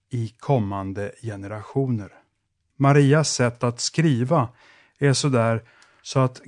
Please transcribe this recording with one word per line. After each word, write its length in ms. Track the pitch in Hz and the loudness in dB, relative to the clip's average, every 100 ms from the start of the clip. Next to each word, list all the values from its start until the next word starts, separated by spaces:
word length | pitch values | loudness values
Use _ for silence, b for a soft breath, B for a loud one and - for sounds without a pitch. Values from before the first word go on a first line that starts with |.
| _ | _
i 180 | 120 113 | -8 -8
kommande 840 | - - 135 101 98 98 98 101 - | -8 -2 -2 -2 -6 -8 -8 -10 -10
generationer. 880 | 113 101 98 107 104 135 135 117 98 - _ _ _ _ _ - | -12 -12 -12 -14 -8 -4 -2 -4 -6 -18 _ _ _ _ _ 0
Marias 540 | 139 147 139 151 147 | 4 6 6 4 2
sätt 320 | - 120 120 | 0 -2 0
att 180 | 120 120 | -4 -4
skriva 680 | - - 165 123 123 165 117 b b b b _ | -4 0 2 2 2 0 0 b b b b _
är 140 | 139 | 0
sådär 560 | 131 151 127 113 113 b b b b | 2 2 2 2 0 b b b b
så 180 | - 135 | -6 0
att 200 | 131 127 | 0 -2